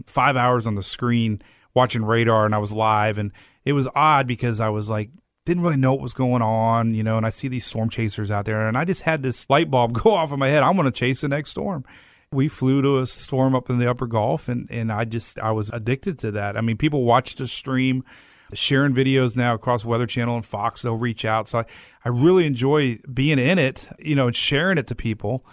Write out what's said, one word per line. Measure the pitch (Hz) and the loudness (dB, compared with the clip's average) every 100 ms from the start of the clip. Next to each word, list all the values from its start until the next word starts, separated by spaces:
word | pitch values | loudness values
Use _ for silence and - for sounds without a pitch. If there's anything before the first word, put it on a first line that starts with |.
| - | -6
five | 139 127 131 | 0 2 2
hours | 123 123 110 | 2 0 -2
on | |
the | 101 | -4
screen | - - 120 117 113 104 - _ _ | -6 -4 0 0 0 -4 -10 _ _
watching | 123 127 117 | 2 2 0
radar, | 107 117 117 110 107 | 0 2 4 4 2
and | |
I | 107 | 0
was | 104 | -2
live, | 107 110 107 107 104 | 0 2 2 0 -2
and | 101 - - _ 139 | -6 -10 -20 _ -2
it | |
was | 143 131 | 0 0
odd | 139 156 143 127 | 2 4 4 2
because | 117 120 110 | -2 -2 0
I | 110 | -2
was | 107 107 | -2 -2
like, | 107 107 - _ _ | -4 -6 -12 _ _
didn't | 170 175 | -2 0
really | 170 139 | 0 2
know | 131 | 2
what | 135 | 2
was | 127 | -2
going | - 127 123 | -2 0 2
on, | 110 110 113 113 113 | 2 0 2 2 0
you | 110 | 0
know, | 110 113 | 0 0
and | 110 | -2
I | |
see | - 135 | -4 -6
these | 123 - | -6 -6
storm | 113 110 | -4 -4
chasers | - 110 - 101 | -2 -4 -2 -4
out | 101 | -2
there, | 107 107 110 | -2 -2 0
and | 123 | 0
I | |
just | 170 180 | -2 -2
had | 160 160 | -2 -2
this | 131 - - | -2 -4 2
light | 143 165 | 2 4
bulb | 131 117 | 2 2
<laughs> | 117 | 2
go | 226 | 2
off | 190 156 | 4 0
in | 139 | 0
my | 135 | 2
head, | 151 | 4
"I'm | 135 190 | 4 4
gonna | 139 | 2
chase | - 185 135 | 0 -2 -2
the | 147 | -2
next | 143 147 | -4 -6
storm." | - 208 156 - - - _ _ | -6 -6 -6 -10 -18 -20 _ _
We | 135 147 | 0 0
flew | - 131 139 | 0 2 4
to | 139 135 | 4 2
a | 127 | -2
storm | - - 131 131 | -8 -4 0 2
up | 131 127 | 2 0
in | 123 | 0
the | 120 | 0
upper | 120 120 | 0 -2
Gulf, | 113 110 160 - | 0 0 -2 -4
and, | 120 113 | -6 -6
and | 113 113 | -6 -4
I | 107 | -2
just, | 113 117 - - | -4 -6 -8 -6
I | 110 | -2
was | 110 104 | -2 -4
addicted | 120 110 135 196 147 | -6 -4 -4 -4 -6
to | 110 | -6
that. | 104 101 107 | -6 -6 -2
I | |
mean, | 113 110 | -2 0
people | 151 143 | 0 0
watch | 120 123 - | 2 2 2
the | - 127 | -8 -10
stream, | - 135 131 131 131 - - - _ - | -10 -4 -2 0 -2 -6 -16 -20 _ -14
sharing | - - 139 143 | -6 0 2 2
videos | 127 135 135 127 120 | 2 4 4 2 2
now | 120 | 0
across | 113 127 120 | 0 -2 -2
Weather | 113 117 120 | 0 -2 -2
Channel | 123 120 117 | -2 -2 -4
and | - | -6
Fox, | 101 113 - | -4 -4 -4
they'll | 123 113 | -4 -2
reach | 120 110 110 | -4 -2 -2
out. | 110 107 | -2 -2
So | 117 | -4
I, | 117 - - _ 123 | -4 -10 -20 _ -4
I | |
really | 120 160 185 160 | 2 6 6 4
enjoy | 123 135 151 135 113 139 | 2 2 2 0 -2 -6
being | 123 143 143 | -2 2 2
in | 131 185 | 4 2
it, | 135 - - - | 0 -2 -14 -10
you | 156 | -2
know, | 143 123 | 0 2
and | 117 | 0
sharing | - 143 185 185 | -2 0 2 0
it | - | -2
to | |
people. | 120 117 107 104 127 - | -4 -6 -4 -4 -6 -8